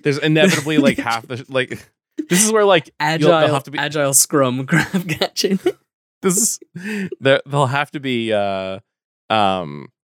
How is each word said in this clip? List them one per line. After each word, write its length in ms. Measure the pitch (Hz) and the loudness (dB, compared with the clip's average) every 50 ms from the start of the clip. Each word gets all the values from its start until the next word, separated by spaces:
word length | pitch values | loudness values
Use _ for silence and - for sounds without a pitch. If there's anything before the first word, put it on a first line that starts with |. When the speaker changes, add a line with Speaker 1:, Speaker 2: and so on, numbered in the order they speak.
| - | -2
Speaker 1:
there's 140 | 147 139 147 | -2 -2 0
inevitably, 580 | 147 156 156 156 156 190 - - - 156 156 | 0 2 4 4 4 4 2 0 -2 -2 0
Speaker 2:
<laughs> 20 | 147 | 2
Speaker 1:
like, 180 | 139 - - | 2 2 2
half 300 | - - 120 117 117 117 | 0 -2 -2 -2 -4 -4
the, 180 | - 127 117 135 - | -8 -10 -10 -8 -4
like, 200 | 135 131 127 - 120 - - _ _ _ _ _ _ - 302 - | -2 -2 -2 -2 -6 -14 -14 _ _ _ _ _ _ -10 -4 0
this 160 | 175 185 214 | 2 2 2
is 60 | 214 | 4
where, 140 | 220 214 208 | 4 4 4
like, 200 | 202 185 160 - | 6 4 4 2
you'll, 60 | - _ - | -2 _ -6
Speaker 2:
Agile, 400 | 151 151 160 165 151 175 170 160 | -4 -2 0 2 4 4 4 4
Speaker 1:
they'll 140 | 156 - 147 | 4 2 0
have 100 | 139 - | -2 -4
to 80 | 139 | -6
be 60 | 139 147 | -8 -6
Speaker 2:
agile 340 | 143 147 147 151 143 139 135 | -6 -4 -2 -2 0 2 2
scrum 520 | - - - 165 143 135 127 123 131 135 | 2 2 2 2 2 2 2 0 -2 -2
<laughs> 20 | |
crab 400 | - 165 156 135 - - 185 180 180 | 0 0 0 0 0 -4 -4 -4 -4
catching. 500 | 151 - 196 - - - - - 196 185 - 359 - _ _ _ _ _ _ _ _ _ | -4 -4 -4 -4 -4 -4 -2 -2 -2 0 -2 -2 -4 _ _ _ _ _ _ _ _ _
Speaker 1:
This 160 | - 190 180 | -2 -2 0
is, 220 | 214 233 214 - - - _ - 175 185 208 214 202 190 170 - - | 0 -2 -2 -4 -6 -12 _ -16 -12 -10 -8 -6 -6 -6 -8 -6 -2
there, 220 | 117 135 139 - - | 2 2 2 2 0
there'll 220 | 139 139 143 143 | -2 0 0 0
have 240 | 120 139 143 147 - | 0 0 -4 -4 -6
to 80 | - 151 | -8 -8
be, 320 | 135 135 123 117 113 110 107 | -6 -4 -4 -2 -2 -2 -2
uh, 460 | 104 101 98 98 95 95 95 95 - - _ _ _ _ _ _ _ _ - | 0 0 -2 -4 -4 -6 -8 -10 -12 -14 _ _ _ _ _ _ _ _ -2
um, 600 | 110 110 101 95 95 92 85 73 71 73 67 - _ _ | 0 2 2 2 0 -2 -4 -8 -12 -14 -16 -18 _ _